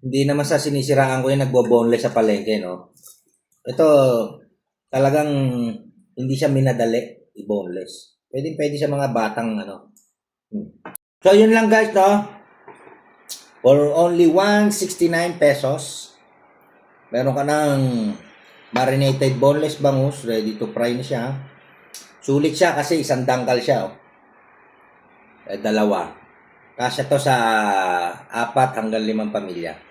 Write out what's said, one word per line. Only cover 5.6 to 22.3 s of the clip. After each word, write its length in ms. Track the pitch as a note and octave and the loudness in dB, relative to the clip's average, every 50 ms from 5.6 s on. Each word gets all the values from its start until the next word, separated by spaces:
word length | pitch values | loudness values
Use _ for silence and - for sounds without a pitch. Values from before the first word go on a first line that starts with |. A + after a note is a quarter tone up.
| A#2+ A#2 A2 G#2+ - - _ _ _ _ _ | -4 -4 -6 -10 -14 -20 _ _ _ _ _
hindi 200 | - B2+ C3 C3+ C3 | -10 -6 -4 -4 -2
siya 80 | D3+ | 0
minadali, 800 | C#3+ C#3 C3+ C3+ C3 B2 A#2 A#2 A2+ A2+ A#2 - - - - _ _ _ | 0 2 2 2 2 2 0 0 0 0 -2 -4 -6 -16 -20 _ _ _
i-boneless. 880 | G#2 G#2 G2+ G#2 G2+ F#2+ F2+ F2+ F#2+ F#2 - - - - _ _ _ _ _ | -20 -6 -4 -4 -4 -4 -6 -10 -10 -10 -12 -16 -20 -20 _ _ _ _ _
Pwedeng-pwede 480 | - C3+ C#3 D#3+ D#3 C#3 D3+ D3 D3 C#3+ | -10 -8 -8 -8 -6 -4 -4 -4 -4 -2
sa 80 | D3+ | -4
mga 240 | C#3+ C#3+ C#3 C#3 C3 | -2 -2 -2 -2 -2
batang, 480 | A#2 A#2 A2+ G#2+ G#2+ - A2+ A2+ A2 G#2 | -2 -2 -2 -2 -4 -4 -6 -4 -6 -6
ano. 320 | G2 F#2+ G2 F#2 - _ _ _ _ _ _ _ _ _ _ _ _ _ - | -8 -10 -14 -18 -20 _ _ _ _ _ _ _ _ _ _ _ _ _ -12
Hmm. 240 | G#3 - - - _ _ - - - _ _ _ _ _ | -12 -12 -12 -18 _ _ -18 -18 -18 _ _ _ _ _
So, 80 | F#3 G3+ | 6 6
yun 160 | G3+ A3 A3 | 8 8 6
lang, 160 | A3 A3+ A3+ | 6 4 4
guys, 240 | G#3 G#3+ A3 A3 G#3+ | 4 4 4 2 2
no. 320 | - G3+ F#3+ G3 G#3 G#3 G#3 - - - - _ _ _ _ - - - - - - _ _ _ _ _ _ _ - - - _ _ _ _ | 2 2 4 4 4 2 0 -4 -12 -20 -20 _ _ _ _ -20 -20 -20 -20 -20 -20 _ _ _ _ _ _ _ -18 -18 -18 _ _ _ _
For 240 | B2 C3+ C#3+ D3 D3 C#3+ E3 | 6 6 6 4 2 2 2
only 320 | E3+ F3 F3 E3+ F3 E3 | 2 2 4 4 4 4
one 400 | D#3 F#3 G3 G#3 G#3 G#3 G#3 G#3 | 4 4 2 4 2 4 2 2
sixty-nine 720 | G3+ - F#3+ - - - F3 E3+ E3+ E3 E3+ F3+ F3 F3 D3+ | 0 -2 -6 -6 -2 0 0 0 0 0 -2 -4 -2 2 2
pesos, 720 | D3 C3+ C#3 - C3 C#3 C#3+ - - - - - - _ _ _ _ _ _ _ _ _ _ _ _ _ _ _ _ _ _ _ _ | 2 2 2 -2 -4 -4 -4 -6 -12 -14 -16 -18 -20 _ _ _ _ _ _ _ _ _ _ _ _ _ _ _ _ _ _ _ _
meron 240 | - A#2+ B2+ C3+ C3+ | -6 -2 -2 -2 -2
ka 80 | C#3+ C#3 | -2 -2
ng 720 | C#3+ D3+ D3+ D3+ D3 C#3+ C3+ C3+ C3 B2 A#2 A2 G#2 G#2 - - - - - - - - - - - - A#2+ | 0 0 0 0 0 0 0 0 0 -2 -2 -4 -4 -6 -8 -14 -20 -20 -20 -20 -20 -20 -20 -20 -6 -2 -2
marinated 640 | B2+ B2+ C3+ C3+ C#3 C#3 C3+ - C#3 C3 B2 A#2 C3 | 0 0 2 2 2 0 0 2 0 0 0 2 2
boneless 400 | C#3 C#3+ D3 D3+ D#3 D3 - C#3+ | 2 2 2 0 -4 -4 0 0
bangus, 400 | C#3+ C#3 C3+ C3 C#3 C#3+ - - | 0 2 2 0 -2 -2 -6 -6
ready 320 | A#2 A2+ A2 G#2+ G#2+ G#2+ | -4 -4 -2 -2 -4 -6
to 160 | - A#2+ G#2+ | -6 -8 -8
fry 240 | - - A#2 A#2+ A#2+ | -6 -4 -4 -2 -4
na 80 | B2+ C3 | -4 -6
siya. 320 | - C#3+ A#2+ A#2 B2+ C#3 C3+ C3+ - - - _ _ - _ _ - - - - - _ _ - | -6 -6 -6 -4 -6 -8 -8 -12 -16 -20 -20 _ _ -20 _ _ -20 -20 -20 -20 -20 _ _ -4
Sulit 320 | - | -2